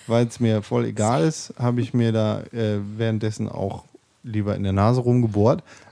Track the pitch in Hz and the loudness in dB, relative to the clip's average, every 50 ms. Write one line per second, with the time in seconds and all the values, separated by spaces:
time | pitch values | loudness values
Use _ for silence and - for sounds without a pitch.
0 | - - 113 120 120 113 - - 120 113 110 107 101 - 123 120 117 113 104 107 | -4 2 2 2 2 2 0 0 0 2 2 0 -2 -2 -2 -2 -2 -2 -2 0
1 | 107 110 123 151 165 160 147 - - - - - 123 123 120 123 117 113 - 120 | 0 2 2 2 2 0 0 -4 -12 -14 -8 -2 -2 0 0 0 -2 0 0 0
2 | 117 113 110 113 107 107 107 98 - - 120 117 110 107 104 101 101 104 107 110 | 2 2 2 2 0 0 -2 -4 -8 -8 -4 -2 -2 -2 -2 -2 -4 -6 -6 -4
3 | 113 113 110 104 107 107 107 - 107 98 - - 95 98 - - - - _ - | -2 -2 -2 -2 -2 -4 -4 -4 -6 -6 -6 -6 -6 -6 -6 -10 -16 -20 _ -20
4 | _ _ _ _ - 120 107 107 101 101 95 92 101 98 95 98 101 117 123 127 | _ _ _ _ -12 -6 -4 -2 -2 -2 -2 -2 -2 0 2 4 4 4 4 2
5 | 120 123 123 123 120 113 104 104 104 120 147 180 - - - - - - | 2 2 2 2 2 2 2 4 4 4 4 2 -2 -16 -20 -20 -20 -20